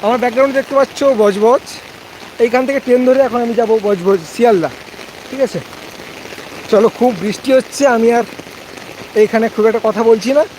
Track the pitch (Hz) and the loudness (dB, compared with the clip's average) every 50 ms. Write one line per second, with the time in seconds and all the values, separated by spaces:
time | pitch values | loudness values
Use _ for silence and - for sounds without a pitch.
0 | - 208 240 247 220 247 226 247 269 277 262 277 262 - 277 269 277 269 - - | 0 0 0 0 0 -2 2 2 0 2 2 -2 -4 0 0 0 0 0 -2 0
1 | 285 277 262 214 214 208 196 202 208 233 247 294 - - - - - - - - | 0 0 2 4 2 2 2 2 2 2 2 2 0 -6 -18 -18 -18 -20 -20 -20
2 | - - - - - - - - 233 240 220 254 262 262 277 277 - 254 247 254 | -20 -20 -20 -20 -20 -20 -2 -2 0 2 2 0 0 0 -2 -4 0 2 2 4
3 | 254 254 262 269 269 240 226 240 240 233 233 208 233 214 226 220 196 208 208 185 | 4 4 4 4 2 2 0 -2 -2 0 0 0 2 2 0 0 2 0 -2 0
4 | 175 196 196 185 160 151 - - 233 240 220 180 160 - - - - - - - | 2 0 0 0 -2 -8 -2 0 2 4 4 2 0 -2 -6 -10 -18 -20 -18 -18
5 | - - - - - - - 269 269 226 - 170 120 - - - - - - - | -18 -18 -18 -20 -16 -12 -4 -4 -4 -4 -4 -10 -12 -12 -18 -18 -18 -18 -18 -18
6 | - - - - - - - - - - - - - - - 202 220 220 - - | -18 -18 -18 -18 -16 -16 -16 -16 -16 -16 -18 -16 -4 0 2 4 4 2 0 2
7 | 233 254 233 170 175 214 202 - - 254 262 262 - - - - 277 277 240 226 | 0 0 0 0 -6 -6 -6 -6 0 2 2 2 2 0 -4 0 2 2 2 4
8 | 226 233 233 240 - - - - - - - - - - - - - - - - | 2 2 2 2 -2 -4 -10 -18 -18 -18 -20 -20 -20 -20 -20 -18 -18 -18 -18 -18
9 | - - - 214 214 202 - 220 220 226 - - 214 226 214 226 220 220 202 202 | -18 -4 2 2 2 2 2 0 -2 0 0 2 0 2 2 2 -2 -2 0 2
10 | 226 226 226 220 185 240 269 294 320 403 - | 4 4 4 4 2 0 2 2 0 0 -4